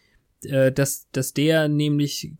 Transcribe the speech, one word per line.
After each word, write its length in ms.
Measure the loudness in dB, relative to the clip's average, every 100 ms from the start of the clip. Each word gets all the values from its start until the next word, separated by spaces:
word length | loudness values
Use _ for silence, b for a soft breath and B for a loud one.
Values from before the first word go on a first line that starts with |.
| _ _ _ _
äh, 300 | -2 2 2
dass, 360 | 2 -2 -4 -8
dass 220 | -6 -4
der 340 | 0 2 2 2
nämlich 640 | 0 0 0 -2 -6 -12